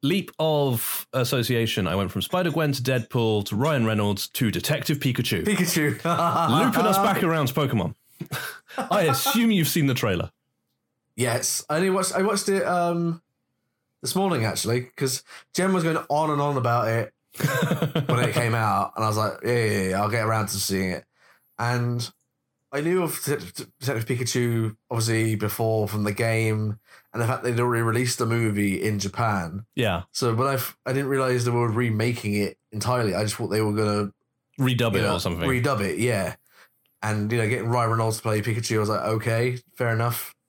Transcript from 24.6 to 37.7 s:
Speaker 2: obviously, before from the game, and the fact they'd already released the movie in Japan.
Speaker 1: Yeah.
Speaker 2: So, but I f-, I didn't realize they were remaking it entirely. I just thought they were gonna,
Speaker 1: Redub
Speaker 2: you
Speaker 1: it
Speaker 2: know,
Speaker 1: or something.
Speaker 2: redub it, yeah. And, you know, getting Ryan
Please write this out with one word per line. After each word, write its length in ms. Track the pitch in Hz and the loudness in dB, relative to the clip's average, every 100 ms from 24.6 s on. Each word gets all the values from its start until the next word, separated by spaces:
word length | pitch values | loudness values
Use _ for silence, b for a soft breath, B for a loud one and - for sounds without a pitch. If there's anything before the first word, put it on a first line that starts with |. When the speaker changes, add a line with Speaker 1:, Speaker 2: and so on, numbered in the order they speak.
| 110 107 _ | -2 -4 _
Speaker 2:
obviously, 460 | 117 110 117 110 110 | -2 0 2 2 0
before 520 | 104 - 113 110 104 | -2 -2 0 0 0
from 160 | 107 | 0
the 80 | 104 | -2
game, 680 | 101 113 113 113 110 107 107 B B B | 0 0 2 2 0 -2 -4 B B B
and 80 | 110 | -4
the 40 | 117 | -2
fact 180 | 127 | 0
they'd 140 | 120 120 | 0 0
already 220 | 123 117 | 2 2
released 360 | 117 113 127 - | 2 2 0 0
the 80 | 117 | 0
movie 560 | 117 113 101 101 95 | 0 0 0 0 0
in 160 | 107 104 | 0 -2
Japan. 680 | 98 - 117 101 82 92 - | -4 -2 0 0 -2 -8 -10
Speaker 1:
Yeah. 280 | - 117 87 - | -2 -2 -2 -4
Speaker 2:
So, 220 | - 127 | -2 0
but 140 | 113 135 | 2 0
I 60 | |
f-, 220 | 135 123 - | 0 -4 -8
I 80 | - | -4
didn't 160 | 131 139 | -2 0
realize 380 | 135 131 127 120 | 0 2 2 2
they 40 | |
were 200 | 120 120 | 2 2
remaking 640 | 110 120 107 113 120 107 | 2 0 0 0 -2 -2
it 240 | 104 101 - _ | 0 -2 -4 _
entirely. 420 | 107 101 123 110 | -6 0 0 2
I 80 | 90 | 0
just 140 | 107 - | -2 -2
thought 120 | 110 | -2
they 140 | 101 | 0
were 100 | 107 | 0
gonna, 400 | 104 107 104 101 - _ _ _ - | 2 2 2 -2 -6 _ _ _ -2
Speaker 1:
Redub 320 | 131 120 117 | 0 2 2
Speaker 2:
you 60 | 92 | 2
Speaker 1:
it 40 | |
Speaker 2:
know, 120 | 92 | 0
Speaker 1:
or 60 | 90 | 0
something. 280 | 92 85 85 | -2 -2 0
Speaker 2:
redub 320 | 127 131 131 | 0 0 0
it, 180 | 98 78 | -2 0
yeah. 360 | 120 107 92 - b b b _ _ _ | 0 0 -2 -6 b b b _ _ _
And, 300 | 107 107 104 | -2 0 0
you 60 | 117 | 2
know, 100 | 107 | 2
getting 200 | 120 | 0
Ryan 200 | 113 | 0